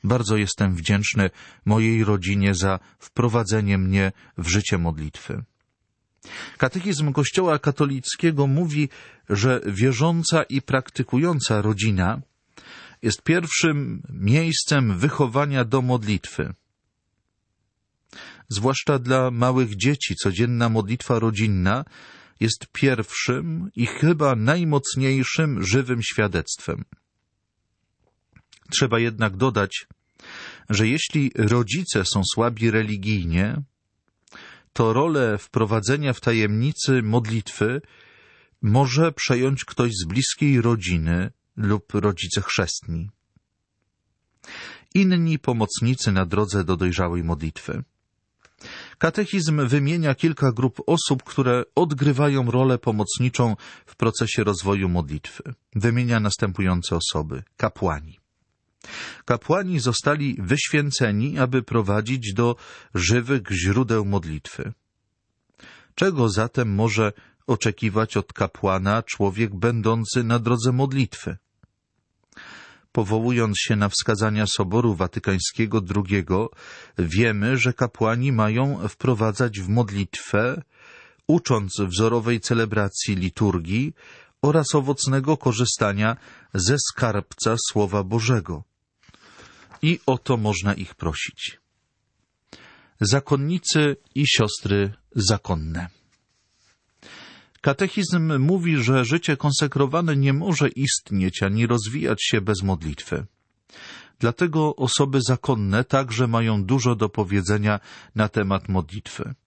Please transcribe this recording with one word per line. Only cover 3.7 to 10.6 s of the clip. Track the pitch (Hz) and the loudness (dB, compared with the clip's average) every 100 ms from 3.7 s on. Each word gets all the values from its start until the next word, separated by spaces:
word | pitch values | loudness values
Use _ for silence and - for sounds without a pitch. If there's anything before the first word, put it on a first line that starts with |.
| 98 | 0
mnie | 92 98 95 - - - | 2 2 0 -4 -18 -8
w | 85 | 0
życie | 95 101 95 | 0 0 0
modlitwy”. | 85 78 76 - - 69 - _ _ _ _ _ _ _ - - - - | 0 -4 -10 -12 -10 -10 -10 _ _ _ _ _ _ _ -20 -16 -16 -4
Katechizm | 131 190 185 151 151 | -2 -2 -2 0 0
Kościoła | 139 135 - 185 151 | 0 0 2 2 2
katolickiego | 151 - 143 135 - - 170 147 139 | 0 0 0 0 -6 0 0 2 2
mówi, | 139 175 147 143 - - - _ | 2 0 0 -2 -6 -20 -20 _
że | 98 123 123 - | 0 2 2 -2
wierząca | 95 127 117 160 170 160 165 | 2 2 4 2 2 2 0
i | - 135 | 0 -4